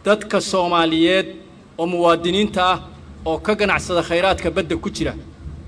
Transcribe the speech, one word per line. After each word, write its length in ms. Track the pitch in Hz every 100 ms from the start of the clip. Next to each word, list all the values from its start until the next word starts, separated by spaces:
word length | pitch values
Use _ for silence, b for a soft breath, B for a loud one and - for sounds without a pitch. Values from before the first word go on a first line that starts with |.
dadka 360 | 190 208 214 202
Soomaaliyeed 840 | - 190 175 175 165 160 170 190 185 - - - - -
oo 80 | 170
muwaadiniinta 760 | 175 170 165 170 190 208 190 180
ah 60 | 170 - - - -
oo 140 | 160 160
ka 160 | 214
ganacsada 480 | 208 202 156 - 175
khayraadka 480 | - 170 190 180 175
badda 260 | 165 156 170
ku 140 | 202
jira, 240 | - 131 85 - - - -